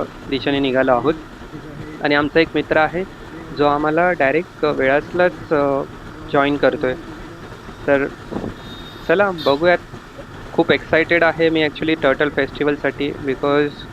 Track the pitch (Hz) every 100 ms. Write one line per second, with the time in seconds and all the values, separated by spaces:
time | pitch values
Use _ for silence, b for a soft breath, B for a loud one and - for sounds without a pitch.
0 | - - - 135 135 139 135 127 131 123
1 | 127 160 - - - - - - - -
2 | 147 147 147 165 160 156 143 156 151 160
3 | 190 - - 156 165 135 147 143 151 156
4 | 180 170 139 143 180 - 151 143 131 143
5 | 160 170 180 175 - 156 143 139 151 -
6 | - - - 147 139 143 135 123 127 127
7 | - - - - - - - - - 139
8 | 139 - - - - - - - - -
9 | - 170 202 180 135 139 175 175 - -
10 | - - - - - - 165 143 - 160
11 | 160 170 165 151 165 160 156 - 160 160
12 | 147 135 147 139 135 - 147 147 143 135
13 | 143 - 143 131 143 143 147 - -